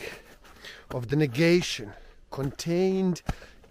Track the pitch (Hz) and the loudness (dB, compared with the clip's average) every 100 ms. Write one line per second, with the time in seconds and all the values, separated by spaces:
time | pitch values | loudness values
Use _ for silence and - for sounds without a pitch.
0 | - - - - - - - - - 127 | -10 -14 -18 -20 -20 -20 -18 -18 -10 -8
1 | 120 147 151 120 165 175 170 - 104 - | -2 2 2 4 6 6 4 -6 -10 -14
2 | - - - - 135 - - 175 190 190 | -20 -20 -14 -6 -6 -6 -2 0 2 2
3 | 190 170 - - - - - | 0 0 -4 -10 -12 -20 -8